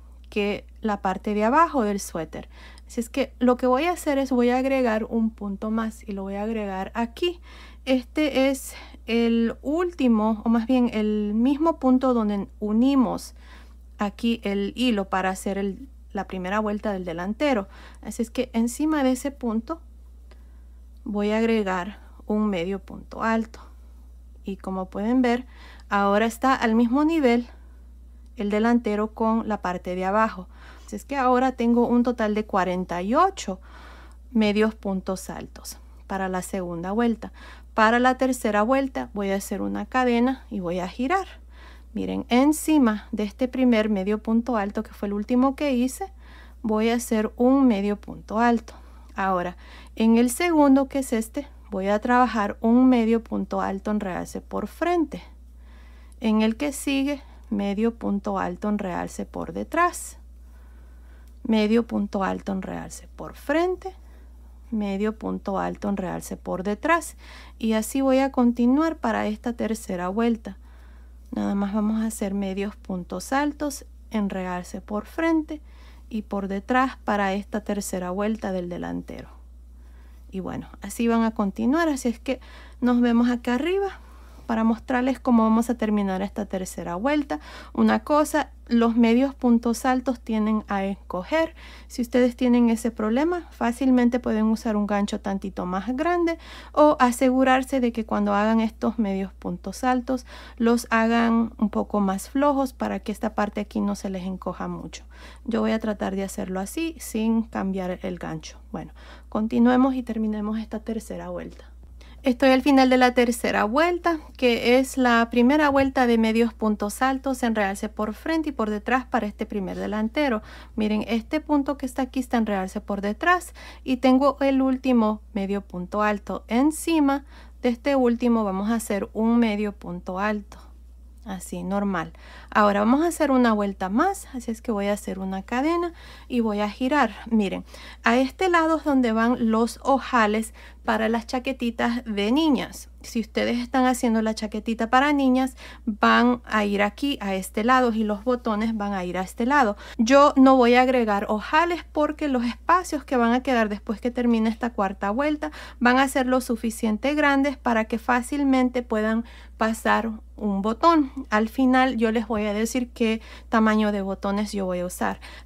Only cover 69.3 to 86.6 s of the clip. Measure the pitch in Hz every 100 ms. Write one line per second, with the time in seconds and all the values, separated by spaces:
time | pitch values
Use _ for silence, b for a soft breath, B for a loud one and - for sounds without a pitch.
69.3 | 214 247 233 220 220 - 180 180 202 233
70.3 | 226 208 196 b b b b b b b
71.3 | 214 202 202 202 214 208 220 220 - 202
72.3 | 202 196 190 202 - - 185 175 185 -
73.3 | 269 294 285 294 277 - - - 220 196
74.3 | 190 185 180 180 190 - 208 208 - 330
75.3 | 320 302 302 b b b b b 220 -
76.3 | 202 196 196 - 254 262 - - 208 196
77.3 | 196 202 214 208 202 - 185 180 185 208
78.3 | 220 208 185 175 175 170 175 175 - -
79.3 | - - - - b b b b b b
80.3 | 190 175 - - - 202 - 233 226 226
81.3 | 220 202 208 226 311 330 269 247 226 -
82.3 | 254 B B B B 247 240 240 233 240
83.3 | 240 247 240 311 392 392 - B B B
84.3 | B - 220 220 226 - 247 254 262 -
85.3 | 233 220 220 233 233 214 208 196 185 196
86.3 | - 202 190